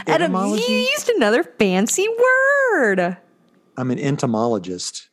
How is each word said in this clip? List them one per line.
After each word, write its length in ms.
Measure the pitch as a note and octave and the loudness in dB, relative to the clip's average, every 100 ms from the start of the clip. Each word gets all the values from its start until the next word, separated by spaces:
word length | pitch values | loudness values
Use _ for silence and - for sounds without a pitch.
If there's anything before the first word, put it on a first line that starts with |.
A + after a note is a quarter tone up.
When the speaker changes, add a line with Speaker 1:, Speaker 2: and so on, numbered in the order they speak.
| - | -2
Speaker 1:
Etym-, 60 | D#4+ | 0
Speaker 2:
Etymology? 480 | E4 F#3 F#3+ - B4 | 0 -2 -2 -2 -2
Speaker 1:
you 80 | B4+ | -2
used 300 | B4+ D5 C5+ | -2 -2 -2
another 340 | A4 G#3 A#3+ | 0 2 2
fancy 640 | F4 - G3+ F#3 A3 - G#4 A4+ B4+ C5 C5+ C#5+ C5 | 0 0 2 2 0 0 -2 2 2 4 2 2 2
word. 440 | F#4+ A3+ F#3 F3 F3+ _ _ _ _ _ - | 2 2 0 -2 -4 _ _ _ _ _ -8
Speaker 2:
I'm 140 | B2+ | -4
an 80 | B2 | -2
entomologist. 1120 | C#3+ C#3 B2+ A2 A#2 A2 F2+ F2+ - - - | -2 -2 -2 0 0 -2 -4 -10 -10 -14 -20